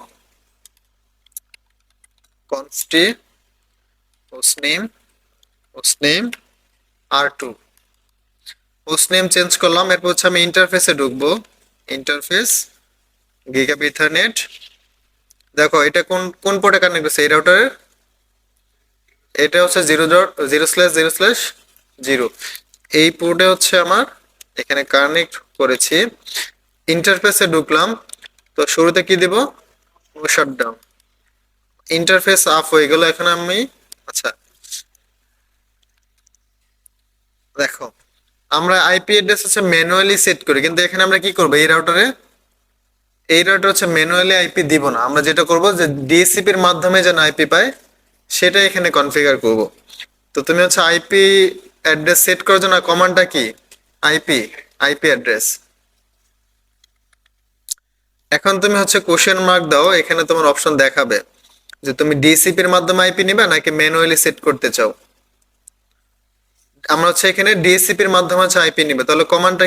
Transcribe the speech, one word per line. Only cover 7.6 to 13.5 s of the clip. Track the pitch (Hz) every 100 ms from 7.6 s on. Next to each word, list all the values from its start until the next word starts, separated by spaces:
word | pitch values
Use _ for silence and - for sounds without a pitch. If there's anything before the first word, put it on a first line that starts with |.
| _ _ _ _ _ _ _ _ - - _ _ -
হোস্ট | 156 -
নেম | 185 185
চেঞ্জ | 185 175 -
করলাম, | 175 170 190
এরপর | 180 180
হচ্ছে | 170 180
আমি | 180 175
ইন্টারফেসে | 180 180 185 - 147
ঢুকবো, | 139 127 143 208 - _ _ _ - 135
ইন্টারফেস, | - 143 - 185 240 - - _ _ _ _ _ _ _ 131